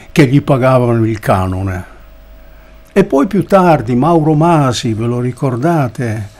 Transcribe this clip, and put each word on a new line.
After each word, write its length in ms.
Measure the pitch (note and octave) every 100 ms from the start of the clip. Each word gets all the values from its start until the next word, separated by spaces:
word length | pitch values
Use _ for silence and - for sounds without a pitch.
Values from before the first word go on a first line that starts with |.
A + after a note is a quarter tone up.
| -
che 140 | - C3
gli 160 | C#3+
pagavano 640 | D3+ C3+ C3 B2+ A#2+ A2+ A2
il 120 | G#2+
canone. 680 | - G2 F#2 F#2 G2 F#2 - - - - - - - - - - -
E 120 | G3
poi 220 | G3 C#4 A3
più 200 | G3 -
tardi 480 | F#3+ F3+ D3 A2
Mauro 400 | A#2+ D3+ E3 D3+
Masi, 580 | D3+ E3+ D#3+ C3 A2+ A#2+
ve 140 | G#2+ A#2+
lo 120 | B2
ricordate? 1080 | B2 B2 C#3 A#2+ D#3+ E3 B2+ - A#2 A2 G2+